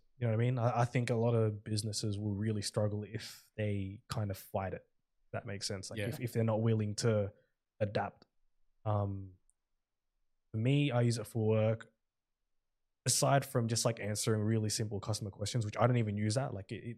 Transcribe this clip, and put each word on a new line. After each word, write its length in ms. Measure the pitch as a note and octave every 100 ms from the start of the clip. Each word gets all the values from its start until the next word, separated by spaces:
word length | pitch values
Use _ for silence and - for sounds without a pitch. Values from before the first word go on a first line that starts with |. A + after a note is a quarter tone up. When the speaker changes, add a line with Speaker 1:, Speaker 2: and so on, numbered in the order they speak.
| _ -
Speaker 1:
You 80 | A#2+
know 60 |
what 100 | A2
I 20 |
mean? 140 | A#2+ B2+
I, 240 | A#2 A#2+
I 20 |
think 240 | B2 C3 A#2+
a 60 |
lot 200 | A#2+ A#2
of 300 | A#2 A2 G#2
businesses 540 | G#2+ G#2+ A2 G#2 A2 G2+
will 160 | G#2+
really 280 | G2+ A2 G#2+
struggle 420 | - - G#2+ G#2
if 380 | G2+ A2 - - - -
they 440 | G#2+ G2+ F#2+ G#2 -
kind 220 | - G#2
of 60 | F#2+
fight 380 | - G2+ F#2+
it. 100 | E2+ - _ _ _
If 60 | _
that 140 | F#2+ -
makes 200 | G2 -
sense. 240 | G2 -
Like, 80 | G2+
Speaker 2:
Yeah. 100 | G#2
Speaker 1:
if, 120 | -
if 120 | B2+
they're 120 | A#2
not 160 | A2+ A2
willing 340 | A2+ A2 G#2 G#2
to 360 | A#2 G#2+ G2+ - _ _ _ -
adapt. 460 | G#2 G#2+ G2 - - _ _ _ _ _
Um, 460 | A2 G#2 G2+ G2 F#2+ F#2 _ _ _ _ _ _ _ _ _ _ _
for 60 | A2
me, 320 | A#2 C#3+ C#3+
I 120 | A#2+
use 160 | A#2+ A#2
it 80 | G#2
for 200 | A#2 G#2+
work. 420 | A2 G#2+ A2 - _ _ _ _ _ _ _ _ _ _ _
Aside 400 | - - C3+ C#3
from 240 | C3 C3 A2+
just, 160 | A2+
like, 160 | B2 A2+
answering 420 | G2+ G#2+ - A2
really 280 | G#2+ A2 G#2+
simple 280 | - A2 G2+
customer 300 | - G#2+ G#2
questions, 340 | - G#2 B2
which 120 | G#2 -
I 80 | A#2+
don't 120 | B2
even 180 | A2 G#2
use 180 | G#2+
that. 200 | G#2+ C#3
Like, 180 | G2 G2
it, 100 | G#2+
it, 140 | A#2